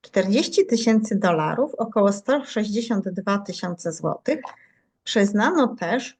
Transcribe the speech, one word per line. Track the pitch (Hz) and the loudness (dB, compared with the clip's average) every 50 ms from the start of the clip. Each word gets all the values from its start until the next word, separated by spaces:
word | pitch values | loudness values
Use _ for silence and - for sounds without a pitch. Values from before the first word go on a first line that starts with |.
Czterdzieści | _ - _ 202 185 190 202 262 320 - - - 392 | _ -2 _ 0 2 4 2 2 2 2 2 2 2
tysięcy | - 240 226 - 240 226 220 220 - 208 | 2 2 0 2 4 4 4 2 2 -2
dolarów, | 196 202 185 175 160 151 156 160 - 262 311 - | 0 2 2 2 2 0 -2 0 -2 -2 -2 -2
około | - 226 233 - 226 202 202 202 | -6 -6 -2 0 2 4 4 2
sto | 202 - - 262 294 277 | 0 0 0 0 0 0
sześćdziesiąt | - - 220 214 208 202 226 233 - 233 196 190 190 | -4 -4 -4 -2 -2 -2 -4 -2 -2 -2 -2 -2 -4
dwa | 180 185 190 208 196 202 | -6 -6 -2 -2 -2 -2
tysiące | 202 - 185 - - 180 175 - - 170 160 | -2 -6 -10 -8 -6 -6 -8 -6 -6 -8 -8
złotych, | - 160 156 151 - _ - 302 320 - - - _ _ _ _ _ _ _ _ _ _ | -4 -4 -4 -4 -4 _ -4 -4 -4 -4 -14 -18 _ _ _ _ _ _ _ _ _ _
przyznano | - - 233 196 202 208 208 214 277 370 339 262 233 - | -2 2 2 2 4 4 2 2 2 4 4 2 2 0
też | - 180 165 202 262 254 - - _ | -4 -4 -2 -2 -2 -4 -6 -16 _